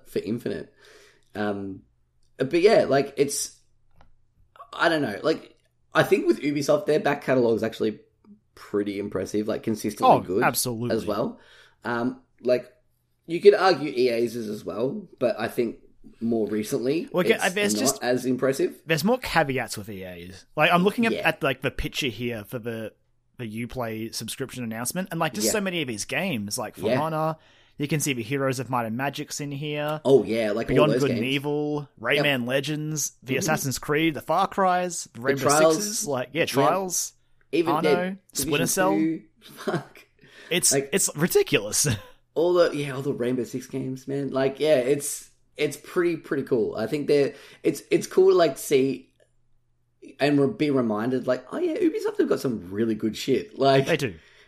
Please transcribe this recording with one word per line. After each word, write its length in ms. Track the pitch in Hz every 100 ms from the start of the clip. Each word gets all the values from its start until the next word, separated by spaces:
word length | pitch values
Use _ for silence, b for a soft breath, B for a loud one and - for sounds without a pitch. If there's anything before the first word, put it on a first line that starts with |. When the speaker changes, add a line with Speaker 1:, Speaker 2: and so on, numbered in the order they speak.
| -
Speaker 1:
for 100 | 110
Infinite. 540 | 95 117 120 87 - b b b b b _ 107
Um, 460 | 104 101 98 98 - _ _ _ _ -
but 220 | 135 170
yeah, 240 | 185 220 -
like, 280 | 139 135 -
it's, 380 | 143 - - - _ _ _ _ - _ _ _ _ - -
I 180 | - 165
don't 120 | 160
know, 180 | 123 98
like, 340 | 151 165 - _ _ _ _
I 100 | 156
think 220 | 151 202 349
with 160 | -
Ubisoft, 440 | 143 147 143 151 147
their 120 | 151
back 240 | 143 143
catalog's 380 | - 131 117 110
actually 360 | 110 - 110 107 _ _ - - _ -
pretty 440 | - 104 101 98
impressive, 480 | 101 101 101 104 107
like, 160 | 104
consistently 520 | - 107 107 104 262 147
Speaker 2:
Oh, 40 |
Speaker 1:
good 240 | 98 95
Speaker 2:
absolutely. 520 | 151 123 131 113 117 113
Speaker 1:
as 100 | 95
well. 340 | 104 156 - b b b b
Um, 380 | - 117 123 131 _ _
like, 300 | 123 123 - _ _ _ _ _ -
you 120 | 165
could 140 | 202
argue 380 | 196 185 147 147 -
E 140 | 123
A's 260 | 117 117 120
is 140 | 107
as 140 | 107 85
well, 420 | 95 127 214 185 -
but 160 | 123 -
I 80 | 110
think 300 | - 117 - - _ - -
more 280 | 113 113 104
recently, 600 | 107 107 135 120 160 -
Speaker 2:
Well, 100 | 175 180
again, 140 | 226
Speaker 1:
it's 100 | 190
Speaker 2:
there's 200 | 185 208 208
Speaker 1:
not 40 |
Speaker 2:
just 240 | 262 -
Speaker 1:
as 220 | 120 123 120
impressive. 500 | 123 131 135 185 - -
Speaker 2:
there's 180 | 160
more 140 | 175 254
caveats 580 | - 170 147 131 113 -
with 120 | 98
E 140 | 98
A's. 420 | 92 90 87 95 - -
Like, 160 | 151
I'm 120 | 175
looking 220 | 190 202 226
at, 60 |
Speaker 1:
Yeah. 140 | 208 170
Speaker 2:
at, 160 | 160
like, 180 | 151 -
the 100 | 135
picture 360 | - 120 - 143
here 360 | 107 120 117
for 160 | 104 127
the, 340 | 113 113 107 - _ _ _ -
the 280 | 120 110 120
Uplay 480 | 127 117 110 113
subscription 500 | - 113 - 131 127
announcement, 460 | 117 110 123 180 185
and, 80 | 165
like, 140 | 160
just 120 | 196 214
Speaker 1:
Yeah. 40 |
Speaker 2:
so 80 | 208
many 200 | 196 175
of 60 | 131
these 180 | 107 -
games, 520 | 135 190 123 101 127
like, 180 | 107 -
For 120 | 95
Speaker 1:
Yeah. 140 | 127
Speaker 2:
Honor, 360 | 156 156 156 156 b b b -
you 80 | 143
can 120 | 156
see 140 | 147
the 80 | 123
Heroes 380 | 110 139 135 131
of 100 | 120
Might 160 | 127 113
and 100 | 113
Magic's 440 | 139 139 147 -
in 100 | 147
here. 480 | 139 151 147 147 151 -
Speaker 1:
Oh, 180 | 135
yeah, 280 | 95 113 107
like, 160 | 104 -
all 60 | 131
Speaker 2:
Beyond 160 | 147
Speaker 1:
those 80 | 127
Speaker 2:
Good 100 | 139
and 100 | 120
Speaker 1:
games. 120 | 120
Speaker 2:
Evil, 540 | 139 143 147 147 147 143 _
Speaker 1:
Yep. 240 | 110 147
Speaker 2:
Rayman 240 | 143 135 120
Legends, 680 | 135 139 151 151 156 - -
the 100 | 110
Speaker 1:
Mm-hmm. 60 | 139
Speaker 2:
Assassin's 400 | 190 156 139 123
Creed, 340 | - 151 165
the 80 | 151
Far 260 | - 160 190
Cry's, 580 | - 190 180 180 165 -
the 60 | 117
Speaker 1:
The 20 |
Speaker 2:
Rainbow 200 | 127 135
Speaker 1:
Trials. 340 | 131 147 160 160
Speaker 2:
Sixes, 300 | - - -
like, 220 | 131 127
yeah, 80 | 147
Speaker 1:
Yeah. 40 | 160
Speaker 2:
Trials. 680 | 175 143 180 185 170 - - _ _ _
Speaker 1:
Even 200 | 160 160 147
Speaker 2:
Arno, 140 | 156
Speaker 1:
their 140 | 175 180
Division 100 | 190 _
Speaker 2:
Splinter 340 | - 135 147 165
Cell. 240 | 190 185
Speaker 1:
two, 300 | 156 160 160 -
<laughs> 100 | _
fuck. 640 | - - - 170 - - _ _ B B B
Speaker 2:
It's, 240 | 170 -
Speaker 1:
Like, 160 | 139 139
Speaker 2:
it's 180 | 190 - 147
ridiculous. 720 | 170 415 403 135 104 - 147 104 B
<laughs> 220 | B _ -
Speaker 1:
all 180 | 175
the, 180 | 180 165 143
yeah, 160 | 143
all 100 | 131
the 120 | 143
Rainbow 320 | 110 120 127 110
Six 220 | 131 127
games, 400 | 139 131 131 -
man. 240 | 139 135
Like, 280 | 131 139 139
yeah, 160 | 147 147
it's, 540 | 123 143 - - - _ _ -
it's 220 | 147 143
pretty, 400 | - 180 175 156
pretty 260 | - 147
cool. 320 | - 127 95 -
I 120 | 110
think 200 | 151 139
they're, 260 | 147 135 B B B
it's, 180 | - - -
it's 180 | 175 -
cool 220 | - 185
to, 40 | 190
like, 220 | 165 -
see 520 | - 139 135 - - _ _ _ _ _ _ _ _ _ - -
and 200 | 143 143
re-, 140 | 139 110
be 120 | 151
reminded, 560 | 135 117 104 117 127 113
like, 180 | 127 -
"Oh 60 | 277
yeah, 160 | 349 320
Ubisoft 420 | 349 440 392 415
have 100 | 302
got 120 | -
some 300 | 139 107 87
really 240 | 98 113 110
good 200 | 110 -
shit." 420 | - 120 85 -
Like, 280 | 135 - -
Speaker 2:
They 100 | 165
do. 160 | 135 82 b b